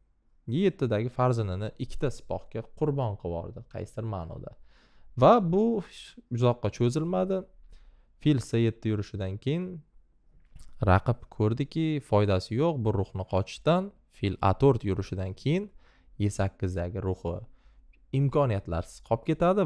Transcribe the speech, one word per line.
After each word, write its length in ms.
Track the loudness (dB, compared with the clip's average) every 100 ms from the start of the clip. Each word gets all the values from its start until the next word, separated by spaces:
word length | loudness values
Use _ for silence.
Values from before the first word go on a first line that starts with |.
| _ _ _ _ -4
yettidagi 640 | 0 2 2 0 0 -2 0
farzinini 500 | 2 2 -2 -4 -6 -8
ikkita 260 | -8 -4 -4 -4
sipohga 420 | -6 -8 -8 -12 -10 -4
qurbon 340 | -2 -2 -4 -4
qilib 140 | -6
yubordi, 260 | -6 -8 -14 -14
qaysidir 320 | -12 -10 -8 -8
ma'noda. 360 | -6 -8 -12 -14 -18 -20 -20 _ -20 -8 4
Va 100 | 6 6 4
bu 120 | 2 2 0 -6 -16 -20 -18 -6
uzoqqa 340 | 0 2 2 -2 0
cho'zilmadi. 640 | 0 0 -2 -2 0 -2 -6 -18 -20 -20 -20 -20 _ -4
Fil 180 | 0 0 0
S 20 | 2 2
yetti 200 | 0 -2
yurishidan 420 | -2 -4 -6 -6 -4
keyin 220 | -4 -4 -4 -12 -18 -20 _ _ _ -20 -20 -20 -12 0 4
raqib 300 | 4 4 -4 -4 0
ko'rdiki, 500 | 0 0 -4 -2 -2 -2 2
foydasi 400 | 4 4 2 0 0
yo'q 120 | 0 0
bu 60 | 0 0
ruhni 260 | -2 -6 -2
qochishdan. 480 | -2 -2 -4 0 0 0 -12 _ -4
Fil 200 | -4 0 2
A 20 | 4
to'rt 220 | 4 4 0
yurishidan 420 | -2 -4 -6 -8 -6
keyin 220 | -2 -2 -4 -16 -20 _ _ -2 -2
E 20 | 0
sakkizdagi 600 | -2 -2 -4 -4 -6 -4 -4
ruhi 280 | -4 -4 -8 -10 -20 -20 -20 -20 -20 -4 0
imkoniyatlarsiz 840 | 2 2 2 0 -2 -4 -4 -8 -4
qolib 160 | -2 0
ketadi 340 | 2 2 2